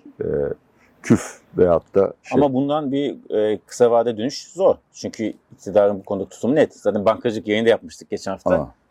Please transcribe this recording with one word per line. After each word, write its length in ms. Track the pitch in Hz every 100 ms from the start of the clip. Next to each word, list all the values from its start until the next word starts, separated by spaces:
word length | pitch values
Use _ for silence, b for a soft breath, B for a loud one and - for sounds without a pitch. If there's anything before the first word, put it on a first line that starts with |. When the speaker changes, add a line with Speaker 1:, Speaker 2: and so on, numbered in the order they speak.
| - -
Speaker 1:
e, 40 | - 71 71 - _ _ b _
küf 360 | - 113 - - _ -
veyahut 380 | 90 82 - 98
da 180 | 98 -
şey. 180 | - 131
Speaker 2:
Ama 120 | 143
bundan 380 | 127 143 151 147
bir, 440 | 139 143 90 - 107
e, 240 | 107 104 _
kısa 260 | - 120
vade 260 | 117 117 110
dönüş 300 | 120 - -
zor. 280 | 170 185 - _
Çünkü 400 | - 107 - 107 - _
iktidarın 480 | - - 101 101 101
bu 40 |
konuda 260 | - 98 95
tutumu 260 | - 110 151
net. 200 | 123 -
Zaten 300 | - 104 101
bankacılık 420 | 104 123 110 107
yayını 180 | 104 113
da 40 |
yapmıştık 400 | 104 - - -
geçen 220 | 101 -
hafta. 300 | 95 - 90
Speaker 1:
Aa. 120 | 67 - _